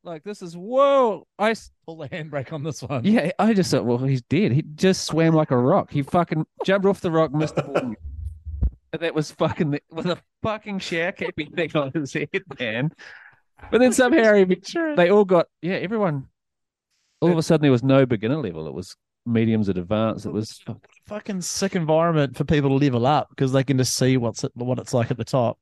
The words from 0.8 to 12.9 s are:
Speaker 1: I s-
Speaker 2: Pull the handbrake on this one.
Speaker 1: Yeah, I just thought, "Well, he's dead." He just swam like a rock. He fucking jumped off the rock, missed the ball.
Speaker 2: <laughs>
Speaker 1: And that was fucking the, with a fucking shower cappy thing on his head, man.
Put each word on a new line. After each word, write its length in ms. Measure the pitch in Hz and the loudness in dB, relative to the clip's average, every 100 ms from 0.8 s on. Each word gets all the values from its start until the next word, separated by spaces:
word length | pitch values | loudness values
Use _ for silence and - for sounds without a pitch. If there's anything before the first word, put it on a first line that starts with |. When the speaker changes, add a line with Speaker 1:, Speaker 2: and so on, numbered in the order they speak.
| 277 277 240 175 - - | 4 4 2 0 -10 -4
Speaker 1:
I 120 | 214 | -2
s- 200 | 220 - _ - | -2 -8 _ -18
Speaker 2:
Pull 120 | 160 | -14
the 100 | 139 | -12
handbrake 440 | 180 151 143 127 | -10 -8 -8 -8
on 120 | 160 | -8
this 180 | 156 - | -8 -8
one. 220 | 117 139 | -8 -2
Speaker 1:
Yeah, 260 | 160 220 160 - | 2 2 0 0
I 160 | 208 | 2
just 160 | 202 170 | 2 2
thought, 140 | 135 | 0
"Well, 140 | 113 120 | 0 0
he's 240 | 135 135 | 0 -2
dead." 280 | - 147 208 | 0 0 2
He 120 | 131 | 0
just 420 | 151 151 185 185 | -2 0 2 2
swam 280 | - 156 165 160 | -2 2 4 4
like 160 | 151 | 2
a 40 | 127 | 2
rock. 360 | 127 185 - | 4 2 0
He 100 | 143 | -4
fucking 420 | 135 180 170 156 - - | 0 0 0 -2 -6 -4
jumped 220 | - 196 196 | 0 2 2
off 140 | 190 | 0
the 120 | 180 | 0
rock, 200 | 160 156 | 0 0
missed 220 | 147 151 | 0 -2
the 80 | - | -4
ball. 320 | 139 135 131 107 | -4 -4 -4 -8
Speaker 2:
<laughs> 40 | - - - - - - - - _ | -12 -12 -14 -14 -14 -4 -4 -4 _
Speaker 1:
And 100 | 160 | -6
that 120 | 165 139 | -4 -2
was 160 | 147 | -4
fucking 400 | - 165 - 151 | -2 -2 0 -2
the, 100 | 143 - | -2 -6
with 160 | 160 175 | -6 -4
a 100 | - _ _ | -6 _ _
fucking 360 | 226 214 214 196 | -8 -8 -8 -10
shower 320 | - 170 175 | -6 -4 -4
cappy 340 | 202 180 175 147 | -6 -8 -8 -8
thing 240 | - 160 156 | -6 -2 -2
on 140 | 139 | -2
his 200 | 165 139 | -4 -6
head, 140 | 156 147 190 - - | -6 -6 -6 -8 -8
man. 340 | 120 110 151 | -6 -4 -4